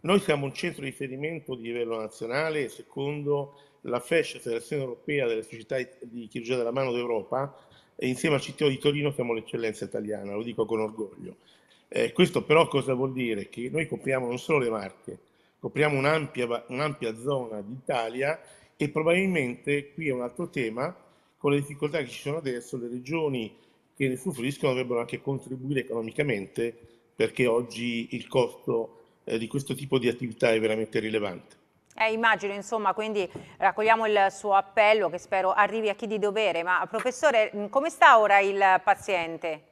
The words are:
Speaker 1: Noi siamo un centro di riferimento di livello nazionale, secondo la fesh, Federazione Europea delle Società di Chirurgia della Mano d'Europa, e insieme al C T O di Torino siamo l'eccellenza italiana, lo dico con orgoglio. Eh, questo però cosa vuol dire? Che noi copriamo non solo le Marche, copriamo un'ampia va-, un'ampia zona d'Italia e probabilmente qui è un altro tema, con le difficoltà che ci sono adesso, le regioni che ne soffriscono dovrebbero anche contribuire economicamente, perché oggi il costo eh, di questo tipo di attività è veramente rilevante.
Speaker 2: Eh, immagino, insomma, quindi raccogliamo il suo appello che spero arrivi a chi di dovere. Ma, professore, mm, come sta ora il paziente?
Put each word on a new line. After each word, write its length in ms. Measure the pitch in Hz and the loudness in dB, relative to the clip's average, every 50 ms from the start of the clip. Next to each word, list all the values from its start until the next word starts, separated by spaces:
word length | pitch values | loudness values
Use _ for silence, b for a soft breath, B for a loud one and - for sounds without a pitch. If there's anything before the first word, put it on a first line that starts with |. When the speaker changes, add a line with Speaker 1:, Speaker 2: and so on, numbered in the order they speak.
Speaker 1:
Noi 180 | - 160 196 202 | 4 4 4 4
siamo 260 | 196 - 151 143 139 | 4 2 0 0 0
un 80 | 139 135 | -4 -4
centro 300 | - - 175 147 - 143 | -4 -6 -6 -6 -6 -8
di 60 | 135 | -10
riferimento 640 | 127 - 139 127 127 131 147 156 170 156 - - 131 | -8 -8 -8 -8 -6 -6 -6 -6 -8 -8 -8 -10 -10
di 80 | 120 113 | -8 -6
livello 340 | 117 117 120 120 113 113 | -6 -4 -2 -2 -2 -2
nazionale, 720 | 113 110 107 - - 113 113 123 143 156 160 156 151 135 110 | -4 -4 -8 -8 -10 -8 -4 -2 -2 -2 -2 -2 -2 -4 -4
secondo 880 | - - - _ - - 139 143 147 147 143 143 147 143 139 143 b b b b b b | -8 -14 -20 _ -8 -6 -6 -4 -6 -6 -2 -2 -2 -2 -2 -8 b b b b b b
la 180 | - - 120 120 | -6 -4 -4 -4
fesh, 380 | - - 165 165 160 - - | -2 0 0 0 0 0 -8
Federazione 460 | - - 127 117 113 - - 151 147 135 | -10 -6 -4 -4 -4 -4 -4 -4 -4 -4
Europea 420 | 123 120 - _ - 147 143 131 | -6 -8 -10 _ -4 -2 0 0
delle 160 | 117 113 110 | 0 -2 -2
Società 360 | 110 - - 113 110 _ 143 131 127 123 - _ | -4 -8 -14 -18 -10 _ -4 -4 -4 -6 -12 _
di 260 | 127 120 113 120 117 | -18 -14 -14 -14 -14
Chirurgia 280 | 107 - 123 113 120 131 | -10 -12 -10 -4 -2 -2
della 160 | 123 117 117 | -2 0 -2
Mano 200 | 120 135 135 127 | -2 -2 -2 0
d'Europa, 760 | 120 120 120 120 117 107 - - 120 131 139 139 b b b b b b b b b | -2 -2 -2 0 -2 -2 -2 -2 -4 -4 -4 -4 b b b b b b b b b
e 120 | - - | -4 -2
insieme 280 | 127 127 127 - 160 147 | -2 -2 0 2 2 2
al 60 | 131 | 2
C 120 | - - 139 | 0 -6 -4
T 80 | - | 0
O 60 | 151 | 2
di 100 | 143 135 | 2 2
Torino 340 | 135 - 147 143 147 143 147 | 2 0 0 2 2 -2 -2
siamo 220 | 139 - 123 120 117 | -2 -2 -4 -2 -4
l'eccellenza 520 | 113 110 - - 117 117 110 107 - 101 | -4 -4 -6 -6 -4 -4 -4 -4 -6 -8
italiana, 500 | 95 - 110 104 104 107 101 98 101 101 | -6 -6 -6 -4 -4 -6 -6 -6 -8 -6
lo 80 | 104 113 | -6 -6
dico 240 | 120 107 - 113 | -6 -2 -4 -2
con 140 | 104 113 110 | 0 0 -2
orgoglio. 560 | 110 107 107 110 107 95 - - 92 90 - b b b b b b b b b b | -2 -4 -4 -8 -10 -10 -10 -16 -16 -16 -16 b b b b b b b b b b
Eh, 260 | b - - 117 110 - | b -2 0 0 0 4
questo 300 | - 180 151 135 131 110 | 4 4 4 4 -2 2
però 240 | - 151 160 160 | 4 6 6 6
cosa 260 | - - 139 120 131 131 | 4 2 -2 0 0 0
vuol 180 | 123 135 135 | 0 0 -2
dire? 380 | 131 127 127 117 110 101 98 - | -2 -4 -2 -2 -2 -4 -6 -10
Che 200 | - 113 120 131 | -10 -10 -8 -4
noi 160 | 139 156 160 | -4 -4 -4
copriamo 400 | - - 110 - 135 135 131 127 | -4 -6 -6 -2 -2 -2 -2 -2
non 100 | 120 123 | -4 -6
solo 220 | 123 - - 160 143 | -6 -2 0 0 2
le 100 | 127 117 | 2 0
Marche, 480 | 113 107 98 95 - - _ - - - _ _ _ _ _ _ _ _ | -2 -2 -6 -8 -12 -14 _ -16 -16 -16 _ _ _ _ _ _ _ _
copriamo 380 | - - - 135 151 151 143 | -10 -6 0 2 2 2 2
un'ampia 480 | 135 131 147 156 160 147 139 - 123 123 | 2 4 4 2 2 0 -4 -4 -4 -2
va-, 180 | 117 117 113 - | -2 -2 -4 -4
un'ampia 480 | - 131 131 147 151 143 - 127 113 110 | -6 -4 -4 -2 -4 -4 -4 -6 -6 -6
zona 440 | 110 120 139 143 135 123 113 110 104 | -4 -4 -4 -4 -4 -4 -6 -10 -10
d'Italia 800 | 98 104 123 131 - - 143 120 113 113 117 127 135 143 160 - b b b b b b b | -10 -10 -12 -12 -6 -4 -2 -2 -2 -4 -4 -2 -2 -2 -4 -6 b b b b b b b
e 120 | _ 151 143 | _ -4 -2
probabilmente 1040 | 147 156 156 165 170 185 190 190 180 160 135 120 123 - - 143 143 143 143 - - | -2 0 2 4 4 4 2 2 0 0 0 -2 -4 -6 -2 -2 -2 -2 -2 -8 -12
qui 160 | - 160 147 | -6 -4 -2
è 40 | 131 | -2
un 80 | 123 | -2
altro 260 | 120 120 - - 175 160 | -4 -6 -6 -8 -8 -6
tema, 460 | - 143 123 113 110 120 135 170 185 - b b b b b b b | -4 -4 -4 -4 -2 -4 -6 -6 -6 -12 b b b b b b b
con 140 | _ - 143 | _ 0 2
le 60 | 143 | 2
difficoltà 400 | 143 143 - 147 - 151 147 147 165 | 2 0 -4 -6 -6 -4 -2 -2 -2
che 100 | 135 117 | -4 -4
ci 120 | - - | -10 -8
sono 160 | - 143 147 | -6 -6 -6
adesso, 400 | 165 151 135 123 120 117 - - | -4 -4 -4 -6 -6 -8 -8 -10
le 100 | 127 117 | -8 -8
regioni 680 | 120 120 127 127 131 160 165 156 147 135 123 110 104 b b b b b b b _ _ | -8 -8 -10 -8 -6 -4 -2 -2 0 -2 -2 -4 -6 b b b b b b b _ _
che 120 | - 139 | -2 -2
ne 80 | 131 127 | -2 -2
soffriscono 580 | 127 - 190 143 123 117 135 143 - - 139 127 | -2 -4 -6 -6 -4 -4 -4 -4 0 0 0 0
dovrebbero 260 | 127 131 120 123 120 | 0 -2 0 0 -2
anche 220 | 117 - - 117 | -2 -4 -8 -8
contribuire 600 | - 139 139 131 - 120 131 131 127 135 139 131 | -4 -4 -4 -4 -6 -10 -12 -8 -6 -2 -2 -2
economicamente, 960 | 123 - 113 117 110 113 - - 147 143 117 101 98 - - - 117 117 117 b b b b b b _ _ | -2 -2 -4 -4 -4 -4 -2 -2 0 0 0 -2 -2 -6 -4 -2 -4 -2 -4 b b b b b b _ _
perché 320 | - 113 107 - - 127 | 0 0 0 2 2 4
oggi 600 | 120 113 120 123 120 - 113 120 120 117 117 113 - | 4 4 2 0 -2 -8 -6 -4 -4 -2 -4 -4 -6
il 160 | - 117 - | -8 -10 -8
costo 680 | - - 135 120 117 - - - - 123 113 113 - b b b b b _ _ | 0 2 2 2 2 -2 -8 -4 -2 -2 -2 -2 -4 b b b b b _ _
eh, 100 | - 117 | -4 -4
di 100 | 113 117 | -4 -4
questo 280 | 110 - 143 139 - 131 | -4 -4 -6 -4 -4 -8
tipo 240 | - 143 135 139 131 | -8 -4 0 0 2
di 80 | 120 | 2
attività 440 | 120 117 123 127 120 110 - 131 120 | 2 0 0 -6 -8 -2 2 2 4
è 80 | 113 110 | 4 4
veramente 400 | 110 110 110 110 110 110 - 117 | 2 2 0 0 -2 -2 -2 -2
rilevante. 560 | 107 110 107 110 104 98 90 - - - - _ _ _ _ _ _ _ _ - | -2 0 -2 -2 -2 -2 -6 -8 -14 -20 -20 _ _ _ _ _ _ _ _ -2
Speaker 2:
Eh, 120 | 220 220 | -2 -2
immagino, 420 | 220 220 226 226 214 175 202 202 196 | 0 2 2 2 2 2 0 -6 -6
insomma, 400 | 202 196 - 233 220 208 190 185 | -6 -6 -4 -4 0 0 0 0
quindi 340 | - 214 220 214 208 185 190 B B B B B | 0 -2 -2 0 -2 -2 -2 B B B B B
raccogliamo 480 | B - 196 175 - 214 220 226 226 226 | B 2 2 2 4 4 4 4 4 4
il 220 | 220 208 202 196 196 | 2 4 6 4 4
suo 240 | 190 - - 208 196 | 2 -2 0 4 4
appello 560 | 196 196 - - 220 208 208 220 220 190 165 | 4 4 2 4 6 6 8 6 6 4 0
che 80 | 160 | -2
spero 340 | 180 - - 202 190 185 185 | -4 -6 -2 0 2 2 4
arrivi 380 | 190 208 202 196 208 226 220 208 | 6 4 4 4 2 0 0 0
a 60 | 196 | -2
chi 120 | 202 240 | -2 -4
di 120 | 202 220 214 | -4 -2 0
dovere. 440 | 196 208 190 220 220 190 160 165 165 | 0 0 2 2 0 2 2 0 0
Ma, 220 | 180 180 170 180 175 | 2 2 0 0 -2
professore, 600 | 208 226 - 254 247 - - 302 240 226 214 - - | -4 -2 -2 -2 -2 2 2 4 4 4 2 2 -2
mm, 100 | 208 208 | -6 -8
come 220 | 196 - 277 285 330 | 0 0 0 0 0
sta 300 | - - 349 302 262 226 | 4 8 10 10 10 10
ora 200 | 214 202 196 202 | 8 8 6 6
il 420 | 202 196 196 196 196 190 185 180 - | 6 4 2 4 6 6 6 6 4
paziente? 800 | - 196 - - - 196 175 165 165 165 156 - 170 156 151 151 _ | 2 2 2 2 -2 0 0 0 -4 -6 -6 -6 -6 -6 -6 _ _